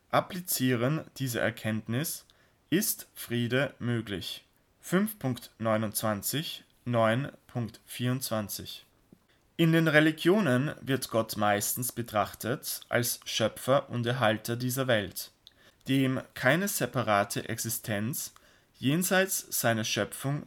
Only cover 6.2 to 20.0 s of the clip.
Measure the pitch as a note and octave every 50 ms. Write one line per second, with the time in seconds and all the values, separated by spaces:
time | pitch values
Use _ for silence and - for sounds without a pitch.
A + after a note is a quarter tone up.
6.2 | F#2 - - C#3 E3+ - - - - _ _ _ - B2 A#2+ A#2 A2+ A2 A2 B2
7.2 | C#3+ D3 - - _ - - B2+ A#2 G2+ - - _ - - - A#2+ B2 B2+ C3
8.2 | - - A2+ A2 G#2+ F#2 - - - - - - - _ _ _ _ _ _ -
9.2 | _ _ _ _ _ _ _ - E3 E3 D#3+ E3 E3 D#3+ D3 D3+ D#3 D#3+ D#3 D3+
10.2 | - E3 F#3 G#3+ G#3 D3 B2 B2 C3+ D3+ - - - - C3+ B2 - - - A#2
11.2 | A2+ A2 - G#2 G#2+ G#2 G#2 G#2 G#2 - - - B2 - - - A#2 - - G#2+
12.2 | G2 F#2 - - - G#2+ B2+ D#3 - - - - - - - A#2 A#2+ B2 - -
13.2 | - - - - A#2 G#2+ - - - - C3 C#3+ - - A2+ A#2+ A#2+ B2 B2 C3
14.2 | A#2+ G#2+ A2 G#2 - - A#2+ A#2+ B2+ B2+ B2 C3+ C3+ B2+ A#2+ G#2+ G2+ F#2+ - -
15.2 | - - _ _ _ _ _ _ _ - _ _ - - C3+ C3+ C3+ C3 C3 B2+
16.2 | - - - - - B2+ C#3 E3+ G3 G3+ - - C#3 A#2+ - C3+ A#2 G#2 G#2+ G2+
17.2 | G2+ - - - - - A2 A#2 - A#2 A2+ - - - A2 G2+ G#2+ A2+ D#3 -
18.2 | - - - - _ - _ _ _ _ _ - - B2+ C#3+ E3+ F#3 - G3+ F#3
19.2 | F#3+ F#3+ - - - - - - - A#2+ A2+ A2 G#2+ A2 - -